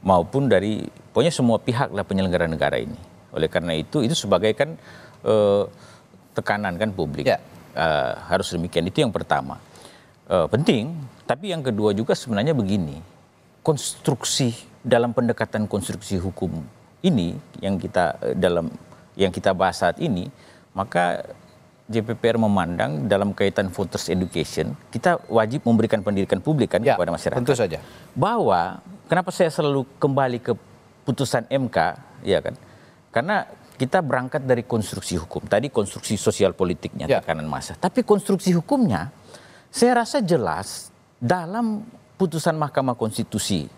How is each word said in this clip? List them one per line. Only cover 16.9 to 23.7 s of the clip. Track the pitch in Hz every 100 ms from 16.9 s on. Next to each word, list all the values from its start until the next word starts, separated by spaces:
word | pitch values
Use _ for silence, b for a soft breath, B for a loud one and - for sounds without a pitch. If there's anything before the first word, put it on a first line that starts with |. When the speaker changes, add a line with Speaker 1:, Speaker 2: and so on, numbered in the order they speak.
| _ 180
Speaker 1:
ini | 139 85 - - -
yang | 98 95
kita, | - - 85 -
eh, | -
dalam, | 65 92 87 82 - - - -
yang | - 95
kita | 90 98
bahas | 92 95 85
saat | 90 85
ini, | 170 92 92 - B B B
maka | - 98 - 87 - - - - - - _ -
J | 113
P | 110
P | 117 117
R | 117
memandang | 110 101 85 85 117 151 127
dalam | 98 101
kaitan | 98 98 - 98